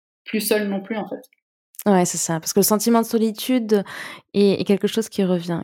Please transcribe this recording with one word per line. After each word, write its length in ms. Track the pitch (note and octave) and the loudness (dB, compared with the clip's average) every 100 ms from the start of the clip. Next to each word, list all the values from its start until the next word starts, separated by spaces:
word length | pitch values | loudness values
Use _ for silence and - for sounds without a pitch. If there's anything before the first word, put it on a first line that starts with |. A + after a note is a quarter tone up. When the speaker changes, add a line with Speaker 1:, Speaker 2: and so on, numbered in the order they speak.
| _ _ | _ _
Speaker 1:
plus 160 | - A3 | -6 -4
seule 280 | - G#3+ G3+ | 0 0 0
non 120 | G3 | -4
plus, 160 | F#3+ A3 | -6 -8
en 120 | F#3+ | -8
fait. » 140 | - - _ _ _ _ - G#3 | -12 -16 _ _ _ _ -4 2
Speaker 2:
Ouais, 180 | F#3 | 2
c'est 140 | F3 E3+ | 2 -2
ça, 220 | - D#3+ | -4 -4
parce 120 | - | -2
que 80 | G3+ | 0
le 40 | |
sentiment 360 | F#3+ G#3+ A#3 A#3 | 2 2 2 2
de 60 | A3+ | 2
solitude 800 | A#3 A3 G#3 - B3+ G#3+ G#3 F#3+ - - - _ | 0 0 -2 -2 0 2 0 0 -10 -14 -18 _
est, 280 | G3+ G3+ F3+ | 2 4 2
est 40 | |
quelque 240 | F3+ G3 G#3 | 0 0 0
chose 200 | A3+ G#3+ | -2 -4
qui 140 | - | -2
revient, 400 | F#3 F3+ F3 E3 | 0 0 -2 -6